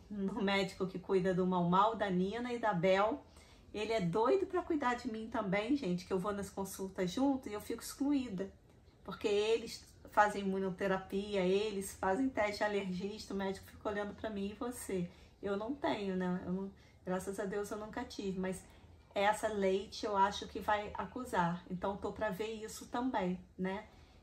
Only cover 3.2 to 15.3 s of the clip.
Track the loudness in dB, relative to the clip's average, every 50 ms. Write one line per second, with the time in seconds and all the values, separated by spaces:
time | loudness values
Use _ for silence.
3.2 | -6 -12 -20 -20 -20 -20 -20 -20 -16 -10 -6 -4 -2 0 2 2 2 2 2 4
4.2 | 6 6 4 4 2 2 0 0 0 0 0 2 2 2 0 0 -2 -6 -6 -6
5.2 | -6 -4 -4 -2 0 2 2 2 2 2 0 2 2 0 0 -2 0 -2 -2 0
6.2 | 0 -2 -2 -4 -6 -6 -6 -6 -6 -6 -6 -8 -8 -6 -2 -2 -2 0 2 2
7.2 | 4 4 2 2 -2 -6 -8 -6 -6 -6 -6 -6 -8 -8 -4 -2 0 2 2 2
8.2 | 0 -2 -4 -4 -6 -6 -8 -14 -20 -20 -20 -20 -20 -20 -20 -16 -14 -12 -6 -4
9.2 | 0 2 2 4 4 4 2 2 0 -4 -10 -12 -14 -18 -20 -20 -20 2 4 6
10.2 | 6 6 4 0 0 0 0 0 0 -2 -2 0 0 0 0 0 -2 -4 -4 -4
11.2 | -2 0 0 2 4 4 4 2 2 0 -2 -4 -6 -6 -6 -2 0 2 2 2
12.2 | 0 0 0 0 0 0 0 0 0 0 0 0 -2 -2 -4 -4 -4 -6 -6 -8
13.2 | -8 -6 -4 -2 -2 -2 -4 -6 -10 -16 -14 -8 -6 -4 -4 -4 -4 -6 -6 -8
14.2 | -8 -6 -4 -4 -4 -6 -6 -6 -6 -6 -6 -8 -6 -4 -2 -2 -4 -4 -8 -14
15.2 | -20 -20